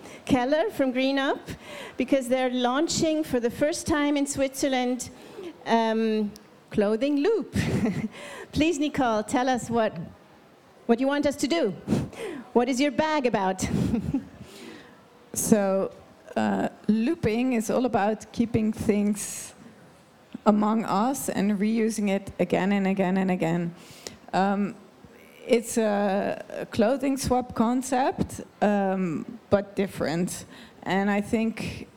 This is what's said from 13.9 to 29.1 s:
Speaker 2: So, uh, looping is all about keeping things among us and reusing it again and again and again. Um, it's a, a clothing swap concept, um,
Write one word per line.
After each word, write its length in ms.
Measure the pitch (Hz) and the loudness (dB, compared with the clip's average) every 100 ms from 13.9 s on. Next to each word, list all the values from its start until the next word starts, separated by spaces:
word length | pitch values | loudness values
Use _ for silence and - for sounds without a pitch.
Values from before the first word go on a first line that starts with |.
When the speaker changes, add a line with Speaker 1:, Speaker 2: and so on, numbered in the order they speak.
| 233 - 269 - - - - - - - - - - - | 0 -2 -4 -4 -14 -20 -18 -18 -18 -20 -20 -20 -20 -12
Speaker 2:
So, 580 | - - 214 196 196 190 - - - - - | -6 2 2 4 0 -2 -6 -20 -20 -8 -2
uh, 320 | 214 196 - - - | 0 0 -2 -2 0
looping 640 | 214 240 339 240 220 254 | 2 2 0 0 0 0
is 160 | 240 214 | 0 0
all 160 | 220 254 | 0 0
about 460 | 214 202 214 - | 2 0 -2 -4
keeping 400 | - 226 233 220 | -2 0 0 0
things 840 | 220 - 208 208 202 - - - - - - - - - - - - - | 0 0 2 2 0 -6 -10 -14 -18 -20 -20 -20 -20 -20 -20 -18 -2 2
among 400 | 208 208 226 - | 4 4 0 0
us 420 | 190 240 285 - | 0 0 -2 -4
and 320 | - 202 202 | -2 0 0
reusing 500 | 214 226 220 214 208 | 0 2 0 0 0
it 220 | 196 196 - | 0 -2 -4
again 320 | 180 175 185 | 0 0 2
and 160 | 202 190 | 2 2
again 300 | 190 180 190 | 2 2 2
and 140 | 190 | 2
again. 440 | 185 165 170 170 - - - - - - | 0 0 0 -2 -8 -16 -18 -18 -18 -4
Um, 440 | 180 196 202 202 - - - - - - - - | 0 2 0 -2 -6 -18 -20 -20 -20 -20 -12 2
it's 320 | 240 220 - | 2 2 0
a, 640 | 214 202 202 196 - - - - | 2 2 2 2 0 -4 -8 -10
a 40 | - | -4
clothing 500 | - 208 180 277 269 | 2 2 2 0 -2
swap 360 | - 247 247 | 0 0 0
concept, 840 | - 226 254 254 247 285 381 - - - - | 0 0 0 0 0 0 0 -4 -8 -16 0
um, 640 | 202 202 196 190 185 | 2 2 2 0 -2